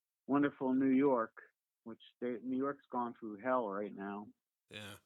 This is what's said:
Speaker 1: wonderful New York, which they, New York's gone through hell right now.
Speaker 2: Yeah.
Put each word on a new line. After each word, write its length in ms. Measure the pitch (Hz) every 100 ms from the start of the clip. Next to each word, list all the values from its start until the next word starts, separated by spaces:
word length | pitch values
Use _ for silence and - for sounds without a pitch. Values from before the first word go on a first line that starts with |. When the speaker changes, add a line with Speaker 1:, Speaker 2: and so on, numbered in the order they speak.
| _ _ -
Speaker 1:
wonderful 460 | 139 143 - 131
New 160 | 131 135
York, 600 | 131 143 120 113 - - _ _ _
which 180 | 117 113 - -
they, 180 | 123 113
New 160 | 123 131
York's 300 | 139 139 -
gone 260 | 127 117 117
through 220 | 110 101
hell 320 | 127 127 107
right 240 | 98 101 98
now. 360 | 98 101 107 _ _ _ _
Speaker 2:
Yeah. 260 | 104 101 101